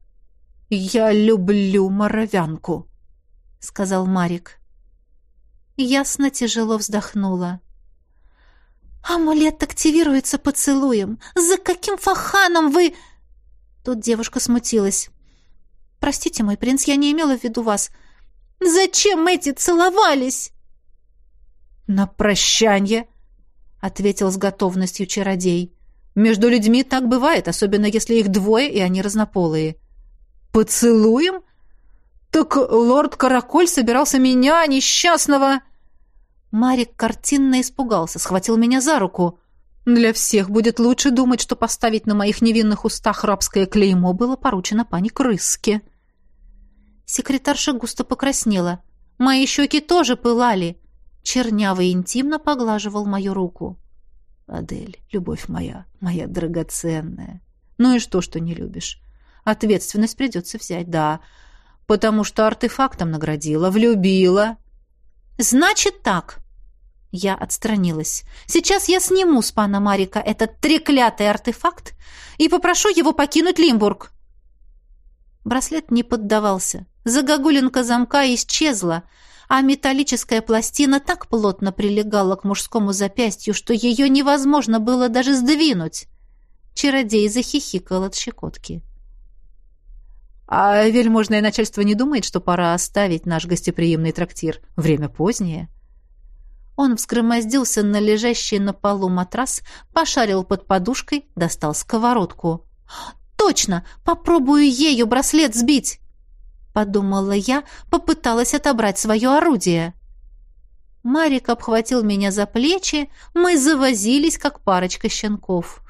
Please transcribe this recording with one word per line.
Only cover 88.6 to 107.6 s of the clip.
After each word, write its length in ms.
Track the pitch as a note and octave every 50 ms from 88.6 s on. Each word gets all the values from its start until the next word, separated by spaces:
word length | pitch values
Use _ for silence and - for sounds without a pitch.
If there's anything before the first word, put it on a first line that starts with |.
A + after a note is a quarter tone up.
| - - E3 E3 - - - - - - - - - - - - - - - - - - _ _ _ - - - - - - - - - - - - -
"А 400 | - - G3 G3+ G3+ G#3 G#3+ A3+
вельможное 540 | A3 B3 A#3 A3+ A3 A3 G#3+ G#3+ G#3+ G#3
начальство 400 | G#3+ G#3+ G3+ - G#3+ - - G#3
не 120 | G3+ G3+ G#3
думает, 300 | G#3 B3+ D4 D4+ A#3 -
что 160 | - - F3+
пора 320 | - - F3 F3 F3 E3+
оставить 540 | E3+ F3 - - - G3+ G3+ F#3 E3+ D#3+ -
наш 180 | F3 E3 D#3+ F3
гостеприимный 680 | F3 F3+ E3+ - F3+ E3+ - F3 E3+ E3 D#3+ E3 D#3+
трактир? 500 | D#3 - F3 - - - - D#3 D#3 - - - -
Время 360 | - D3+ E3 D3+ D3 D3 C#3+
позднее". 580 | - - D#3 G3+ B3 - G3+ E3+ D#3 C#3+ E3 - - - - - - - - _ - - - - - - - - - - - - -
Он 200 | - C#4 C4 A#3
взгромоздился 880 | G#3+ - - A3+ A#3 A3+ A#3 A#3+ A#3 A3+ A3 B3 C#4 B3 - - G#3+
на 180 | G#3 G3+ G#3 G#3
лежащий 580 | G#3 G#3+ G#3+ G#3 A#3 A#3+ A#3 - - - A3 G3
на 140 | G3 G3+
полу 380 | F#3+ - - G3+ G3+ G3 F#3+ F#3
матрас, 500 | F3+ F3+ F#3 - - A3+ C4 - - - - - - - - -
пошарил 520 | - E4 D#4+ - - - A#3 G#3 F#3+ F#3+ F#3
под 220 | - G3+ F#3+ -
подушкой, 600 | - G3 F#3+ F3+ A3+ C4 - - - D4 C#4+ - _ -
достал 380 | F3+ E3+ E3 - - - D3+ D#3
сковородку. 880 | - - - - A3 A3+ A#3+ B3 A#3 F#3 - - - - E3+ E3 E3+ - - _ _ _ - - - - - - - - - -
"Точно! 480 | - G#4+ F#4+ - - - - F#3 E3+ - - - -
Попробую 640 | - F4 E4+ E4 - E4+ E4+ E4 B3+ C4 D4 D4 D4
ею 400 | C#4+ B3 A#3+ D4+ D#4 C#4 A3+ A#3+
браслет 480 | G#3+ A#3+ C4 C#4+ - - D#4 D#4 C#4 G#3+
сбить!" 440 | A#3 A#3+ B3+ D4 B3+ - - - - - - - - - - - - - - - - - -
подумала 600 | - G#3 G#3 G3+ G3 G3+ G3+ G3 G3 G3 F#3+ G3
я, 320 | G3+ G3+ F#3+ - C4 D4